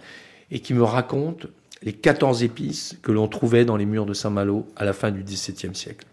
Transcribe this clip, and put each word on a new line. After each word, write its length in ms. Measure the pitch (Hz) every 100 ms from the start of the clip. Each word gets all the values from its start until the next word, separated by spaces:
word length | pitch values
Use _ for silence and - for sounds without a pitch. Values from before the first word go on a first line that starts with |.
| - - - - -
et 100 | 123
qui 140 | -
me 80 | 123
raconte 640 | 113 123 120 131 156 170 - - _ -
les 100 | 104
quatorze 500 | 104 160 135 139 120
épices 560 | 120 117 143 - - -
que 100 | -
l'on 160 | 107 107
trouvait 360 | - 120 117
dans 120 | 120 107
les 100 | 104
murs 180 | 107
de 80 | 104
Saint-Malo 540 | 98 107 101 101 104 - -
à 80 |
la 80 | 101
fin 180 | 98 110
du 120 | 98
dix-septième 520 | 98 98 - 92 92
siècle. 320 | 95 - - -